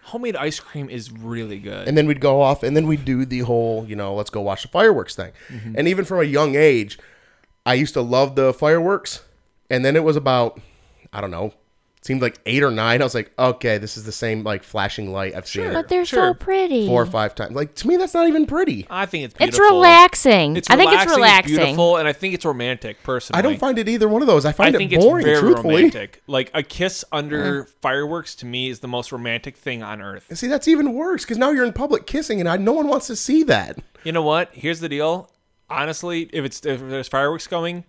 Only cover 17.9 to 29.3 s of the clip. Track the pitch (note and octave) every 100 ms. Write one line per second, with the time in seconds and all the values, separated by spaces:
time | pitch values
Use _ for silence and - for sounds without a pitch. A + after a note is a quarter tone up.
17.9 | F4 F#4 E4+ E4+ D#4 D4+ D4 F#4 - -
18.9 | F3+ G3 E3 C3 - F4+ - G#4 F#4 F4
19.9 | E4+ F4+ - C4+ G#3 D3+ D#3+ - C4 F#4+
20.9 | F#4 F#4+ D4+ A#3 G3 E3 D3+ C#3+ D3+ E3+
21.9 | E3+ D3+ C#3+ F#3+ F3 D#3+ C3 A#2+ B2 A2+
22.9 | G#2+ - B2+ - E3 A#3 D4+ C#4 A#3 G#3+
23.9 | A#3 G#3+ G#3+ C#4 E3 C#3+ D3+ D#3+ C4 G3
24.9 | E3+ G#3 F4 D#3 D3+ G#3+ F4 E3+ D#3 D#4+
25.9 | A2+ G2+ - - C3+ C3 D#3+ D3 - F#3
26.9 | F#3 - D3+ D3 D3 C#3+ C#3 C3+ _ C3
27.9 | C3+ D3 E3 D3+ - B2 B2+ B2+ A#2+ B2+
28.9 | B2 A#2+ C3 A#2